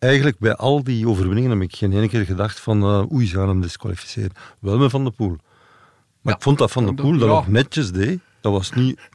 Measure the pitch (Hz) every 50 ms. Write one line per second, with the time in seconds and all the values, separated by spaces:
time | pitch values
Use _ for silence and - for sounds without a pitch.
0 | - 127 139 139 135 147 113 - 104 113 107 - 107 127 143 147 135 127 127 113
1 | 110 117 110 92 92 90 95 107 127 127 117 101 92 87 - - - 98 95 101
2 | 110 110 - 117 104 87 95 90 101 110 - - - - 110 104 101 98 104 101
3 | 95 - 160 135 120 98 85 95 95 98 95 92 90 85 - - - 101 95 90
4 | - - - 107 104 98 - - - - - _ - 98 101 120 139 135 120 139
5 | 135 127 117 - 117 98 85 80 - _ _ _ _ _ _ _ _ _ _ _
6 | _ _ _ _ - - 104 - - 139 143 143 139 107 - 127 120 101 131 135
7 | 139 143 170 151 117 110 107 107 92 87 98 113 139 139 - 160 143 98 90 92
8 | 98 120 185 180 - _ _ _ - 107 101 98 95 - - 120 127 131 131 -
9 | - - -